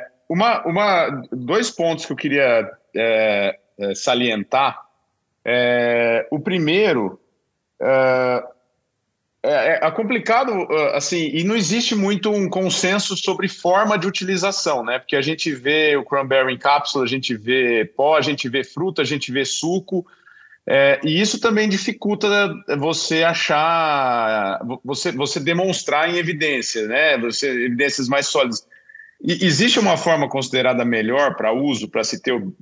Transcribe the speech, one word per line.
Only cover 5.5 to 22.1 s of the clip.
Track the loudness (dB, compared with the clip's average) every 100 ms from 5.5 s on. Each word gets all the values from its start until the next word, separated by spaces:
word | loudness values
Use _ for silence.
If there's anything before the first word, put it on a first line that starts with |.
| 0 2 2 2 2 2 0 0
o | -4
primeiro, | -2 -2 0 2 2 2 -2 -6 _ _ _ _ _ -6
é, | 0 2 2 2 2 -2 -4 -14 _ _ _ _ _ _ _ _ 0
é, | 2 2 2 0
é |
complicado, | 0 -2 -2 2 2 2 -2 0
é, | 0 2 0
assim, | -2 -2 -2
e | -2
não | 0
existe | 0 0 0 0 0
muito | 0 0 0
um | 0 0
consenso | 0 -2 0 0 0 -2 -4
sobre | -4 -2 -4
forma | -2 2 2 4 0
de | -2
utilização, | -4 -2 -2 -2 -2 -2 -2 -2
né? | -4
Porque | -2 -2
a |
gente | 0 -2 -4
vê | -4 0 2 4 2
o | 0
cranberry | -2 2 2 2
em | 0
cápsula, | 2 2 2 -2
a | -2
gente | -2 -4 -6
vê | 0 2 2 2
pó, | 0 0 2 2
a |
gente | 2 -2 -4
vê | -4
fruta, | -4 -4 -4 -2
a | -2
gente | -4 -4
vê | -4
suco, | -4 -4 -2 -2 -2 -6 -6 _ _ -20 -20 -14 0
é, | 2 4 2
e | 0 0
isso | 0 0
também | 0 2 2
dificulta | 0 -4 -4 -4